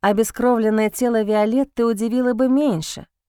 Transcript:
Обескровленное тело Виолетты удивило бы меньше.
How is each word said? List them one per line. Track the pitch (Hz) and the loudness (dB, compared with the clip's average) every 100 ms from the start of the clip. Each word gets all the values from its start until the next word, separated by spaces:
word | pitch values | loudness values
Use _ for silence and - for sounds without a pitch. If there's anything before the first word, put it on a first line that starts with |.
| 196 | 0
Обескровленное | 208 226 - 247 240 214 214 214 | 0 -2 0 0 2 2 0 0
тело | - 247 233 | -2 -2 0
Виолетты | 208 214 214 247 277 - | 0 0 2 0 -2 -2
удивило | 233 208 226 247 247 | -2 0 -2 0 0
бы | 233 262 | 0 2
меньше. | 262 294 175 156 - - _ | 2 2 -2 -6 -14 -18 _